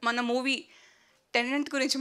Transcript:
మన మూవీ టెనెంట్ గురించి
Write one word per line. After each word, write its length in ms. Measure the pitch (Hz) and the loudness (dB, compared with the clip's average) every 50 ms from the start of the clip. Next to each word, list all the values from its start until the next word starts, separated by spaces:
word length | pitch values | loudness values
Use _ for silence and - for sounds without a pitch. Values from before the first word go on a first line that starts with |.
| - | -2
మన 140 | 233 233 240 240 233 | 0 0 0 0 0
మూవీ 260 | 240 254 254 269 262 294 - - - - - - - _ _ _ _ _ _ _ - | 0 0 0 0 -2 -2 -4 -10 -20 -20 -20 -20 -20 _ _ _ _ _ _ _ 0
టెనెంట్ 340 | 240 240 254 269 285 285 285 294 | 0 0 2 0 -2 -2 -2 -2
గురించి 220 | 277 262 277 - 269 | -2 0 0 0 -2